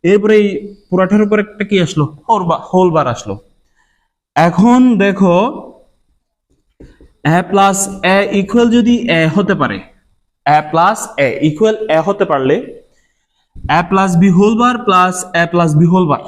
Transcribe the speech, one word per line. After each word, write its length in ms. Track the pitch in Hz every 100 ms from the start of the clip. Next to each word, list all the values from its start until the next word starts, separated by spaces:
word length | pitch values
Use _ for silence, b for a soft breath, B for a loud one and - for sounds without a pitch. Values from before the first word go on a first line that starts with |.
এরপরে 300 | 170 208 208 214
এই 60 | 208 190 202 - _
পুরাটার 320 | 180 185 208 208
উপর 120 | 214
একটা 200 | 214 - 202
কি 60 | 196 160
আসলো? 200 | 156 143 - -
হোল 160 | 220 175
বার, 100 | 160 -
হোল 180 | 185 185 160
বার 100 | 135
আসলো। 220 | 117 107 95 _ _ _ _ _ _ _ _ _ -
এখন 440 | 165 175 226 247 254 214
দেখো, 320 | 196 196 190 175 233 - - - _ _ _ _ _ _ _ _ _ _ b b b _ 147 170
a 20 | 175
plus 300 | 196 196 190 - - 180 190
a 20 | 202 202
equal 280 | 196 240 240 240
যদি 180 | 233 240 240 165
a 0 | 160 160
হতে 180 | 196 175
পারে, 160 | 131 98 - _ _ _ _ _ -
a 120 | 151 151
plus 300 | 160 180 220 - - 139
a 20 | - 151
equal 280 | 151 220 220 214 156
a 20 | 160
হতে 180 | 196 180
পারলে, 240 | 147 131 175 262 - _ _ _ _ _ _ _ - - 151
a 20 | 175
plus 220 | 190 190 175
b 20 | 196 175
whole 180 | 202 226
bar 140 | 240 247 -
plus 280 | 185 180 180 - 170
a 20 | 170
plus 200 | 175 165 151
b 20 | 170
whole 160 | 185 175
bar 120 | 131